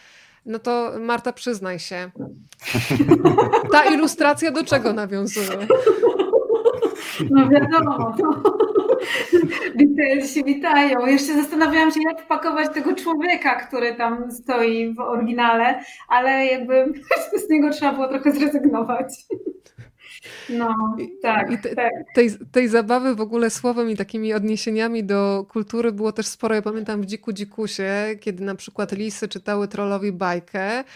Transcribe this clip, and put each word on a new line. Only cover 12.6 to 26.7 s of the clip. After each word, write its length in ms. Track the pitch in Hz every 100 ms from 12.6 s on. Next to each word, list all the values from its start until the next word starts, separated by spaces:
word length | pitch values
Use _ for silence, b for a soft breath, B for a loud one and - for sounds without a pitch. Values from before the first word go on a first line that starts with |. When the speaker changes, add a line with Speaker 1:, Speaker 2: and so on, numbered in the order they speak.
| 302
Speaker 2:
tego 200 | 302 302
człowieka, 600 | 370 339 302 349 339 277 247 -
który 280 | 254 233
tam 380 | 233 233 240 247
stoi 640 | - - 240 226 226 226
w 60 | 226
oryginale, 800 | 233 233 226 240 233 226 247 262 B B B
ale 380 | 247 262 269 262
jakby 460 | 262 240 262 262 277 -
<laughs> 340 | - - 415 -
z 40 |
niego 200 | 311 294
trzeba 220 | 294 277
było 160 | 269 262
trochę 240 | 269 294
zrezygnować. 800 | - 294 285 285 226 226 240 262 - - - - - _ - - _ B B B B -
No, 240 | 233 226 220 220 226
Speaker 1:
I, 120 | - -
Speaker 2:
tak, 280 | 233 214 -
Speaker 1:
i 60 | 233
te-, 160 | 240
Speaker 2:
tak. 180 | 226 233 - -
Speaker 1:
tej, 160 | 247 233 - -
tej 160 | 247 240
zabawy 460 | 233 214 254 262
w 60 | 220
ogóle 300 | 220 233 226
słowem 400 | - 247 240 233
i 60 | 202
takimi 360 | 196 220 220
odniesieniami 720 | 214 214 220 233 220 226 233
do 420 | 196 202 202 196 196
kultury 440 | 226 208 233 233
było 200 | 202 214
też 140 | 214 214
sporo. 280 | - 220
Ja 80 | 220
pamiętam 400 | 208